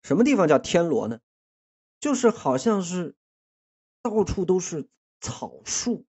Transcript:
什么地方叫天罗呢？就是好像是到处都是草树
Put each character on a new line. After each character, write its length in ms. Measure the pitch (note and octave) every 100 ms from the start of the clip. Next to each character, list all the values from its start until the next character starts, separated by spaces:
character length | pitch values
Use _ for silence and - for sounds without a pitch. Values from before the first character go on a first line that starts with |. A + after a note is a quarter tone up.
什 140 | - D3
么 80 |
地 140 | B3 A#3+
方 100 | D#3+
叫 100 | A3
天 300 | - F3 E3+
罗 220 | A#2 G#2+
呢？ 100 | A2+ _ _ _ _ _ _ _ _
就 160 | D4 B3
是 140 | A#3
好 280 | - C#3 B2+
像 240 | A#3 G3+
是 320 | F3 F3+ D#3+ - _ _ _ _ _ _ _ _
到 220 | A#3+ G#3+
处 220 | G3 - F3+
都 160 | F#3
是 260 | F3 D#3+ - _ _ _
草 420 | - - - - -
树 400 | - B3 G#3+ -